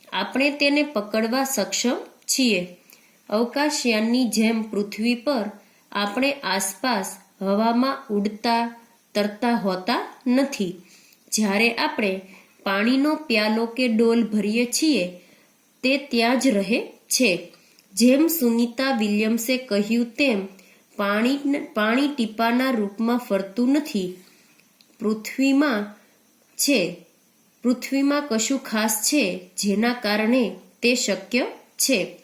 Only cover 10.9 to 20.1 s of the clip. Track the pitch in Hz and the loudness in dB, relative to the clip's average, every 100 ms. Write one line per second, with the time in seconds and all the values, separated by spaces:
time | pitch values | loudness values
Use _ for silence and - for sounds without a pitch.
10.9 | - - _ _ - 214 196 233 240 294 | -20 -20 _ _ -2 0 2 2 0 -4
11.9 | - 208 190 - - - _ 196 196 220 | -2 -2 -4 -8 -20 -20 _ -4 0 2
12.9 | 269 294 311 311 220 214 220 233 233 254 | 2 2 0 0 0 2 0 -2 0 0
13.9 | 220 233 233 208 214 202 233 240 - 320 | 4 4 4 2 0 0 0 0 0 2
14.9 | 233 180 - - - _ _ _ _ 254 | 2 0 -6 -20 -20 _ _ _ _ 0
15.9 | 277 - 233 233 254 269 202 185 254 - | 0 0 2 2 2 2 2 0 -2 -4
16.9 | - - - 247 170 - - _ _ _ | -14 -4 0 2 0 -4 -20 _ _ _
17.9 | 196 240 269 320 - 240 233 240 233 269 | 2 4 6 4 2 2 2 0 -2 -2
18.9 | 240 214 208 220 233 247 254 - 202 208 | 0 0 0 0 0 0 -2 0 -2 0
19.9 | 233 233 | 0 0